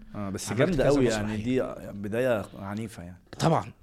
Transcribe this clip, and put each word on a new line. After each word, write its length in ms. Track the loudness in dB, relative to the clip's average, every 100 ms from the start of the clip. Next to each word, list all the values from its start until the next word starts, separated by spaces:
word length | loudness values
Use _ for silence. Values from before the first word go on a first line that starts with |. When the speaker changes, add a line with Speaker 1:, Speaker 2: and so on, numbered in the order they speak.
| -12
Speaker 1:
آه، 160 | -8 -6
بس 180 | -6 -2
Speaker 2:
عملت 100 | 2
Speaker 1:
جامدة 180 | 2 4
Speaker 2:
كذا 100 | 4
Speaker 1:
قوي 200 | 6 4
Speaker 2:
مسرحية. 160 | 2
Speaker 1:
يعني، 140 | 0 -2
دي 200 | 0 0 0 -6 -10
بداية 520 | -8 -4 0 2 2 -2 -10
عنيفة 440 | -8 -6 -8 -10
يعني. 180 | -14 -16 _ 0
Speaker 2:
طبعًا، 340 | 2 2 0 -10